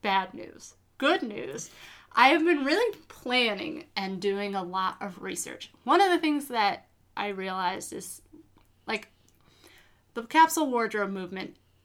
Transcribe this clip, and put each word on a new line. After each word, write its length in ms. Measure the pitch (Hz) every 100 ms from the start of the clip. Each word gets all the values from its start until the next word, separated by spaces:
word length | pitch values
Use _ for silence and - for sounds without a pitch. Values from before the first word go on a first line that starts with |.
Bad 300 | 208 190 185
news. 400 | - 107 - - _ _ _
Good 240 | 269 359
news. 480 | 240 202 123 147 - - - - - -
I 100 | 254
have 160 | 320
been 200 | 320 294
really 320 | 269 359 480 - -
planning 760 | - 254 247 233 196 - - -
and 280 | - 190 190
doing 320 | 202 196 202
a 80 | 196
lot 340 | 180 185 185 -
of 180 | 202 185
research. 480 | 190 180 - - - _
One 160 | 240 339
of 80 | 392
the 80 | 339
things 300 | 320 294 285
that 380 | 240 202 - _ _ _
I 140 | - 208
realized 640 | 190 190 185 180 190 -
is, 300 | - 180 - _ - - _ _ _ -
like, 220 | 214 - _ _ _ _ _ - - _ _ _
the 80 | -
capsule 480 | 233 311 320 330 294
wardrobe 400 | 240 220 214 196
movement 460 | 196 180 190 - - _ _